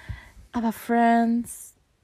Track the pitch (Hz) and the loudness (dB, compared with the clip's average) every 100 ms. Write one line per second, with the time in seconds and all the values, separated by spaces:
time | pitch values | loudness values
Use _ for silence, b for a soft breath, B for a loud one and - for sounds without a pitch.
0 | B B B B - 240 226 - - 233 | B B B B -10 -4 -4 -4 -2 2
1 | 233 233 233 240 226 - - _ _ _ | 4 4 2 0 -4 -14 -20 _ _ _